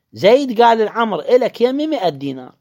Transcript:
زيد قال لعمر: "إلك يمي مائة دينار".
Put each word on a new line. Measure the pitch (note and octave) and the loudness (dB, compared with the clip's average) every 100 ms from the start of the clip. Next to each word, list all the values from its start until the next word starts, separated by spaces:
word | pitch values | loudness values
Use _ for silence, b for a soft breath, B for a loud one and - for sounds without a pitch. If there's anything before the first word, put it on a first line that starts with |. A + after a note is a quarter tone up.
| _ | _
زيد | G#2+ F3+ B3+ C#4 G#3+ | 0 2 4 2 2
قال | A#3 A3+ | 4 4
لعمر: | G#3 G#3 A3+ F3 | 0 -2 -4 -4
"إلك | - B3 A3 - | 0 0 0 -2
يمي | A#3+ C4+ D#4 | -2 -2 -4
مائة | C#4+ F3+ | -4 -4
دينار". | C#3+ C#3 C3 B2+ _ | -6 -10 -12 -16 _